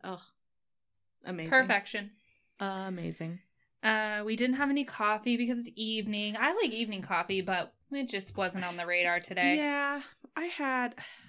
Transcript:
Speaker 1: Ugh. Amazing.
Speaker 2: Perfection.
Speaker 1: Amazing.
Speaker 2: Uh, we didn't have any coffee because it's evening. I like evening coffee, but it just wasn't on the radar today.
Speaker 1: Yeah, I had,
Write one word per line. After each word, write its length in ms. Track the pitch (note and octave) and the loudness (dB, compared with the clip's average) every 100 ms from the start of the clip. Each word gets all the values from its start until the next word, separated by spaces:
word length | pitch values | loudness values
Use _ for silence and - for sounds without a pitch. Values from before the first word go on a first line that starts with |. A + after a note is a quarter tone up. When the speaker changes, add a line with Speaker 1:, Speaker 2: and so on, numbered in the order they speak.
Speaker 1:
Ugh. 160 | F#3 F3+ - _ _ _ _ _ _ _ _ _ | -10 -10 -12 _ _ _ _ _ _ _ _ _
Amazing. 260 | - F3+ D#3+ | -10 -6 4
Speaker 2:
Perfection. 600 | C4 A3 G3+ - G#3+ G3+ - _ _ _ - | 4 6 2 0 -8 -8 -14 _ _ _ -6
Speaker 1:
Amazing. 800 | G3 F#3+ F#3+ F3+ E3 D#3+ E3 F3 _ _ _ _ | -4 -4 -4 -4 -4 -4 -6 -8 _ _ _ _
Speaker 2:
Uh, 420 | A3 A3 G#3+ G#3 G#3 | 2 2 2 0 0
we 100 | A3 | 2
didn't 200 | B3 C4 | 2 4
have 120 | C#4+ | 2
any 140 | C#4 C#4 | 2 0
coffee 520 | - G#3 G#3+ B3 A#3+ | 0 2 2 2 2
because 220 | A#3+ B3 | 2 -2
it's 100 | A#3 - | -4 -4
evening. 600 | A3 A3 G#3+ G#3 G#3 G#3+ | -2 0 0 -2 -2 0
I 160 | C4 | 2
like 180 | G4 F4 | 4 2
evening 300 | A3 A3+ G3 | 0 -2 -4
coffee, 400 | - F3 - F#3+ | -2 0 0 0
but 320 | F#3 F#3 - _ - | 0 0 -2 _ -8
it 180 | C#4 B3 | -6 -4
just 260 | G3 F#3+ - | -4 -6 -2
wasn't 300 | F#3 F#3 F3+ | -2 -2 -4
on 120 | F3 | -4
the 80 | F3 | 0
radar 340 | F3 F3 F3 | 2 4 2
today. 380 | - F3+ F3+ D4+ | 0 0 2 4
Speaker 1:
Yeah, 440 | D4 C#4+ C#4+ C#4+ C4+ - - - | 2 0 0 -2 -6 -18 -10 -6
I 100 | E4+ | -6
had, 500 | - C#4 B3+ B3 - - - | -2 -2 0 -2 -6 -16 -18